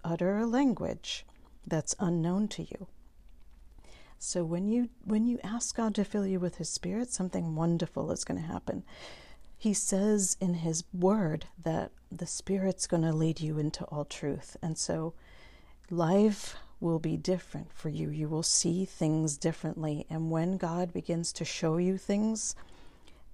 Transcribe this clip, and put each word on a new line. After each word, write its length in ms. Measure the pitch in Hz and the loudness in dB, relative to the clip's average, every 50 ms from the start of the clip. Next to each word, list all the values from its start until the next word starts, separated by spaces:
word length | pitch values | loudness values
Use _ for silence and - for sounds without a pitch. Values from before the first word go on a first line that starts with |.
| - | -4
utter 320 | 165 165 160 175 185 202 | -4 -2 0 0 0 2
a 100 | 208 233 | 0 0
language 760 | 233 226 262 285 262 185 - - - - - - - - - - - - - - - - - - | 2 2 4 4 4 2 2 -2 -4 -6 -6 -6 -8 -8 -8 -10 -16 -20 -20 -20 -20 -20 -12 -6
that's 280 | - 165 156 - - - - | -2 -2 0 0 -2 -2 0
unknown 500 | 208 170 175 170 160 175 180 196 214 208 | 2 2 2 2 2 2 2 2 0 -2
to 140 | - 180 | -2 -6
you. 260 | 170 - - - 185 - - - - - - - - - - - - - - - - - - - - - - - - - - - | -8 -8 -10 -12 -12 -14 -16 -20 -20 -20 -20 -20 -20 -20 -20 -20 -20 -20 -20 -20 -20 -20 -20 -20 -20 -20 -18 -20 -20 -20 -16 -10
So 260 | - - - 180 170 | -6 -2 0 0 0
when 240 | 160 170 175 196 208 | 0 0 0 2 2
you, 220 | 226 247 240 233 - - - | 2 2 2 0 -4 -8 -2
when 220 | 190 214 214 226 | 2 2 4 4
you 120 | 240 240 - | 4 2 0
ask 340 | - 190 226 233 - - - | -2 -4 -4 -2 -4 -2 -2
God 180 | - 226 220 208 | 0 0 2 2
to 100 | 214 190 | 2 0
fill 220 | - - 208 196 | 0 0 0 2
you 140 | 190 190 180 | 2 2 2
with 160 | 180 170 - | 0 0 -2
his 120 | - 156 - | -2 -6 -4
spirit, 420 | - - - 175 196 226 247 247 | -4 -4 -4 -2 -2 -2 -2 -2
something 440 | - - 185 180 - 185 170 165 156 | -2 -2 -2 -2 -2 -2 -2 0 0
wonderful 560 | 156 165 170 170 165 170 - - - - 165 | 2 4 4 4 2 0 -2 -4 -4 -2 -2
is 120 | 170 156 - | -2 -2 -2
gonna 160 | - 180 175 | -4 -4 -4
happen. 440 | 160 170 - - - - - - - - - - - - - - - - - - - - - - | -4 -4 -6 -6 -4 -4 -4 -4 -6 -10 -14 -16 -14 -16 -16 -16 -18 -18 -18 -18 -16 -16 -6 0
He 160 | - 214 196 | 2 2 2
says 640 | - - - 202 190 202 214 214 202 190 185 - - | 2 2 2 4 4 6 6 6 4 4 2 2 2
in 140 | 196 180 175 | 2 2 2
his 300 | 170 165 165 160 165 - - | 2 2 0 0 0 -2 -4
word 540 | - 180 175 185 214 220 185 156 156 156 - - - 175 | 0 4 6 6 6 6 4 2 0 -2 -4 -8 -10 -6
that 280 | 165 160 160 - - - - - - - | -2 0 0 0 0 -4 -8 -14 -16 -12
the 140 | 180 160 175 | -10 -8 -8
Spirit's 600 | - - - - - 196 190 190 190 180 - - | -6 -6 -6 -2 -2 0 2 2 0 0 0 0
gonna 260 | - 180 165 160 165 | 2 2 4 4 4
lead 280 | 156 156 160 165 160 - | 4 4 2 2 2 0
you 180 | 156 151 156 151 | -2 -2 0 0
into 260 | 147 151 - - 170 | 0 0 -2 -4 -8
all 180 | - 151 147 143 | -6 -4 -6 -6
truth. 520 | - - - 160 143 143 147 - - - - | -6 -6 -4 -2 -2 -2 -4 -6 -12 -10 -6
And 160 | - 165 156 - | -4 -4 -2 -2
so 360 | - - 165 160 160 165 - - - - - - - - - - - - - - - - | -2 -2 -2 -2 -2 -4 -6 -10 -16 -20 -20 -20 -20 -20 -20 -20 -20 -20 -20 -16 -10 -4
life 680 | 170 170 165 160 190 202 214 220 202 - - - - - - - - - | 0 2 4 6 8 8 8 6 4 2 -6 -10 -10 -12 -14 -14 -8 -2
will 200 | - 170 165 156 | 0 2 2 2
be 180 | 160 160 160 | 2 0 -2
different 560 | 160 151 185 185 175 - - - 151 165 - | 0 0 0 0 0 -2 -8 -10 -10 -10 -10
for 160 | - - - 156 | -10 -8 -6 -4
you. 220 | 147 160 156 151 | -4 -2 -2 -2
You 180 | 147 156 151 151 | -2 -2 -2 0
will 140 | 160 156 | 0 0
see 420 | 160 - - - - 165 170 185 190 | 2 4 4 4 4 4 2 2 0
things 520 | - - - 165 156 156 160 160 151 147 | -2 -2 0 2 4 4 4 2 0 0
differently. 680 | - - 160 156 - - 156 160 165 156 151 147 147 - - | 0 0 -2 -2 -2 -4 -6 -4 -4 -4 -4 -2 -4 -4 -6
And 220 | 160 160 165 160 | -4 -2 -2 0
when 280 | 160 160 165 180 190 180 | 2 2 2 2 0 0
God 340 | 180 165 165 175 180 175 | -2 -2 0 0 -2 -2
begins 400 | - 180 - - 170 165 170 - - | -2 -4 -2 -2 -2 -2 -2 -2 -4
to 100 | - 160 | -4 -4
show 340 | - - - 175 160 156 175 | -4 -4 0 2 2 4 4
you 180 | 180 185 190 | 4 2 2
things, 580 | 190 - - 202 202 214 220 220 220 - - - - - - - - - - - - - - - - - - | 0 0 0 0 2 2 2 0 0 -4 -6 -6 -8 -10 -16 -16 -18 -18 -18 -20 -20 -20 -20 -20 -20 -20 -6